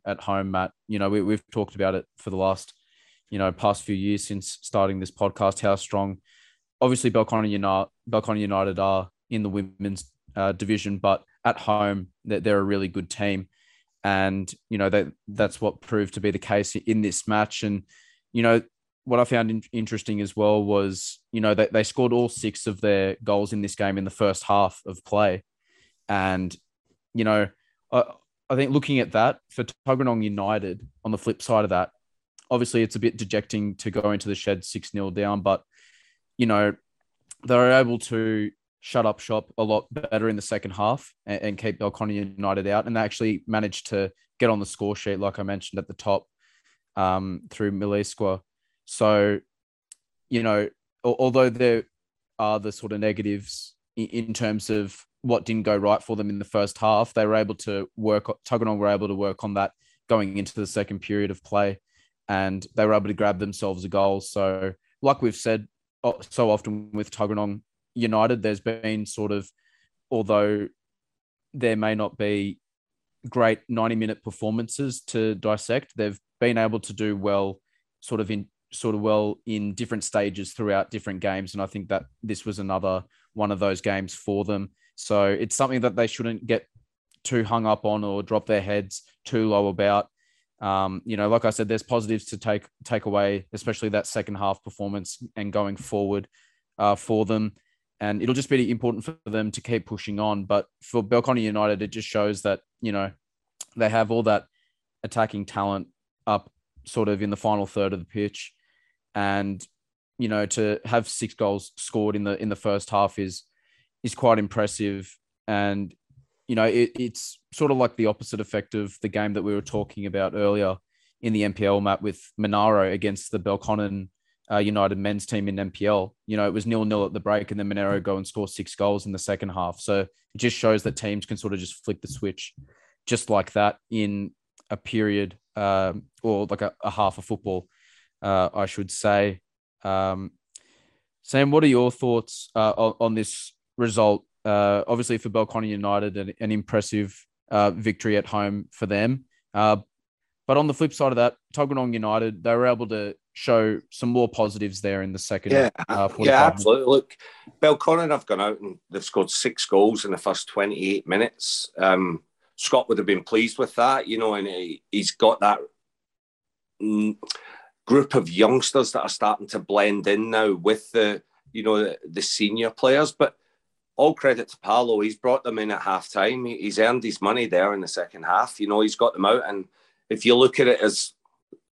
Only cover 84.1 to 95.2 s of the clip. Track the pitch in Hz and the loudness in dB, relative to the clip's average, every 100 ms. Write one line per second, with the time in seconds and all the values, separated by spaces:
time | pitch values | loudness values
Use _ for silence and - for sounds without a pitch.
84.1 | - - 101 101 101 98 _ _ - - | -8 -4 -2 -2 -4 -6 _ _ -16 0
85.1 | 104 98 101 110 - 135 127 120 98 117 | 2 4 2 -2 0 0 2 0 0 -2
86.1 | - 117 110 - 113 - _ _ _ _ | -2 -6 -6 -2 -2 -4 _ _ _ _
87.1 | _ - 123 104 117 110 107 107 107 104 | _ -4 -2 0 0 2 0 0 -2 -2
88.1 | 98 95 107 - 104 95 101 98 - - | -6 -2 -2 0 0 0 -4 -4 -12 -18
89.1 | _ - 113 110 101 101 90 101 101 - | _ -4 0 2 4 2 2 4 4 0
90.1 | _ _ _ _ _ 104 95 95 95 117 | _ _ _ _ _ -2 0 0 -4 -6
91.1 | 107 104 113 110 107 107 110 - 120 107 | -2 2 2 2 0 -2 -4 -2 -4 -2
92.1 | 110 - 107 113 104 - _ - 110 107 | -4 -4 -6 -4 -4 -6 _ -6 -4 0
93.1 | 101 101 101 95 107 123 107 110 104 - | 0 0 -2 -6 -8 -6 -4 -2 -2 -2
94.1 | 113 101 101 98 98 - - 101 101 90 | -6 -6 -4 -4 -4 -10 -10 -8 -8 -10
95.1 | - | -14